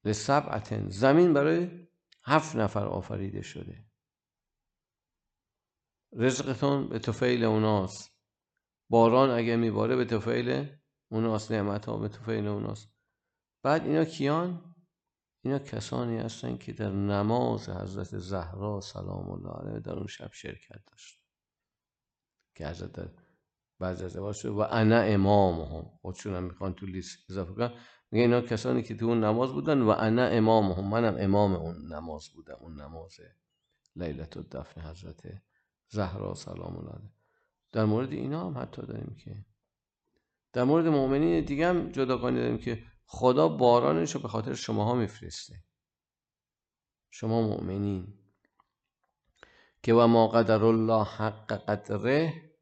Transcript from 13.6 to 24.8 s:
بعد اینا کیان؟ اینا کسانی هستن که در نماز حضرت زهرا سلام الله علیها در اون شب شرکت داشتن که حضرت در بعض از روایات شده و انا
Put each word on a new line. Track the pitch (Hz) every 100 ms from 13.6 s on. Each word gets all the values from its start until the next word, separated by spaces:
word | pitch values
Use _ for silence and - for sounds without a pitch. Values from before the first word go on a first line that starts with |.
بعد | 135 160 123
اینا | 156
کیان؟ | 160 - 139 160 180 175 - - _ _ _ _ _ _
اینا | 127 135
کسانی | 139 110 107 123 120 113
هستن | 113 - 123 120
که | -
در | 117 107
نماز | 98 101 101 104 120 123 110 98
حضرت | 92 98 95 107 104
زهرا | 90 95 82 95 104 101
سلام | - 95 - 50 50
الله | 50 50
علیها | 50 50 55
در | -
اون | - 98
شب | - -
شرکت | - - - _ - _
داشتن | _ - _ _ _ _ _ _ _ _ _ _ _ _ _ _
که | - 78
حضرت | 87 64
در | - 90 - _ _ _ _ _ _
بعض | 92 87
از | 90 87
روایات | 98 104
شده | 117
و | 104 107
انا | 113